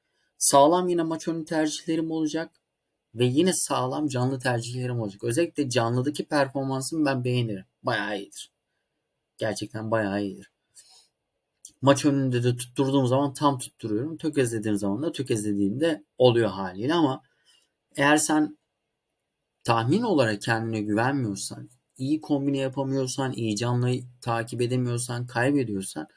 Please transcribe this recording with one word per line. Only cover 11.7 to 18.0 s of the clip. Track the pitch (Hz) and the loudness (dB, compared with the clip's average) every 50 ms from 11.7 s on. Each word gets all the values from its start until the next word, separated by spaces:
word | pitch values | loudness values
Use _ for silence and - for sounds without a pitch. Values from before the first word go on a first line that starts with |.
| - _ - | -8 _ 6
Maç | 135 139 135 - | 6 6 6 4
önünde | 151 139 139 135 131 123 120 120 | 2 2 2 2 0 0 2 2
de | 123 120 | 2 0
tutturduğum | 123 - - - - 139 135 135 139 131 | 0 -4 -6 -2 -2 0 2 2 2 2
zaman | 120 127 135 143 139 135 | 4 2 2 2 0 0
tam | - 151 143 135 127 | 0 0 0 0 0
tutturuyorum. | - - - _ - 113 107 104 131 156 160 | -4 -12 -12 _ -6 -4 -2 -2 -2 -4 -6
Tökezlediğim | 156 - 160 147 - 127 117 117 110 104 113 107 | -6 -6 -2 0 0 0 0 0 -2 -2 0 0
zaman | 98 104 98 98 113 147 | 0 0 -2 -2 -2 -4
da | 170 156 | -4 -4
tökezlediğim | - 131 - 123 110 104 107 101 101 101 98 107 131 | -4 -4 -2 -2 -2 0 0 0 2 2 0 0 0
de | 156 170 156 151 - _ _ - | 0 0 0 -2 -6 _ _ 4
oluyor | 127 127 117 117 113 104 | 6 6 6 6 2 0
haliyle | 95 98 98 92 90 95 107 135 165 | 0 -4 -6 -6 -6 -4 -2 0 2
ama | 175 160 135 131 - - _ _ _ _ _ _ _ _ _ _ _ _ _ - | 2 2 2 0 -2 -8 _ _ _ _ _ _ _ _ _ _ _ _ _ -4
eğer | - | 0